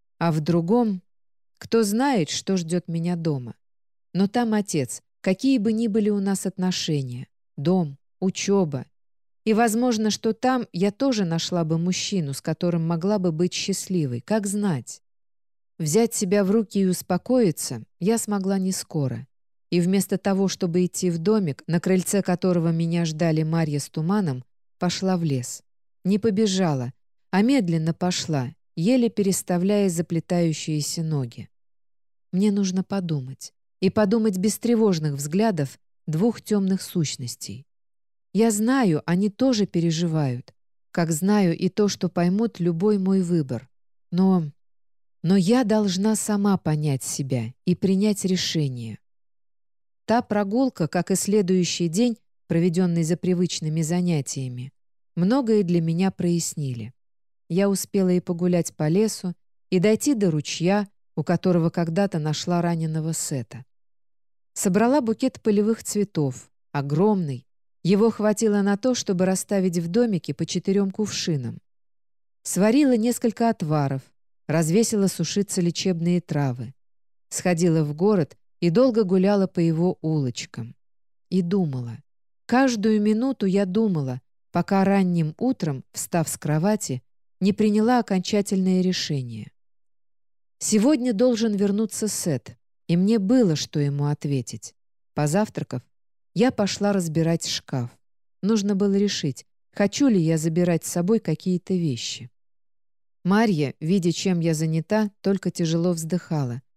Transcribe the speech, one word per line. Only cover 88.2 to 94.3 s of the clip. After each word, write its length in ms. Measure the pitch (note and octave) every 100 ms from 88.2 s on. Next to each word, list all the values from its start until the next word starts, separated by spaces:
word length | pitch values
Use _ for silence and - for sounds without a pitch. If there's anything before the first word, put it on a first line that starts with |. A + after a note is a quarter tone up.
| - G#3 G3 F#3+ F#3 F#3
решение. 680 | F#3 F3 - C#3+ B2 A2+ G2+ - _ _ _ _ _ _ _ _ _ -
«Сегодня 520 | - G#3+ A#3+ D4 B3+
должен 440 | G3 B3+ A3+ A3+ G3+
вернуться 520 | G3+ G3+ A3 - G#3+
Сет», 480 | - F3+ C3 - - _ _ -
и 100 | E3+
мне 220 | G3 A#3
было, 360 | F#3+ B3+ G3+ D3
что 240 | - D#3
ему 260 | C#3+ C#3+ D3
ответить. 720 | D3 D3+